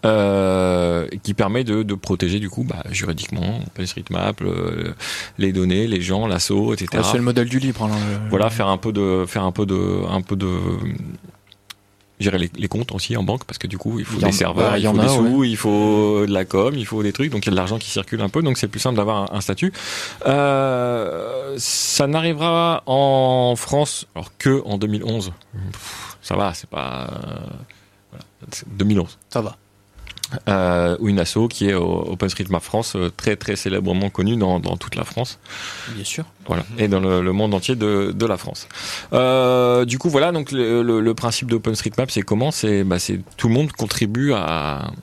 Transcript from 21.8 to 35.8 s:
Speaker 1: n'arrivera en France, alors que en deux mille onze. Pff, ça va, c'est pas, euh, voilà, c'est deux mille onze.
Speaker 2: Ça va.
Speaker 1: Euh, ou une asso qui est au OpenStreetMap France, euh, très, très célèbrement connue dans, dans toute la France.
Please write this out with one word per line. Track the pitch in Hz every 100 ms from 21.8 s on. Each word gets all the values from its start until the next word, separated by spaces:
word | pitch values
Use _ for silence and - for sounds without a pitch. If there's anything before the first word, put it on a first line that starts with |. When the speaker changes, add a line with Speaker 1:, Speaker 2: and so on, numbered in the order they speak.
| - - 143
Speaker 1:
n'arrivera | 156 165 151 165 170 170 165 -
en | 135 139 135 131 127 123 120
France, | - 139 147 - - -
alors | 85 _
que | - 135 -
en | 101
deux | 107
mille | 104
onze. | 113 113 95 87 _ 104 95
Pff, | 98 - - - -
ça | - -
va, | 101
c'est | 85 -
pas, | 76 65 64 64
euh, | - - - - - - - _ _ _
voilà, | - - _ -
c'est | - - 98
deux | 104
mille | 104
onze. | 87 - _
Speaker 2:
Ça | 120
va. | 104 - _ _ _ - - - - - -
Speaker 1:
Euh, | 98 90 87 87 87
ou | 110
une | 98
asso | 87 - 117
qui | - 101
est |
au | 98 87 87 82
OpenStreetMap | 90 98 - 95 90
France, | - 104 117 101
euh, | 87 -
très, | - 104
très | - 98
célèbrement | - 95 95 90 101
connue | - 95 117
dans, | 95 90
dans | 90 87
toute | - -
la |
France. | 82 - 127 - - - - -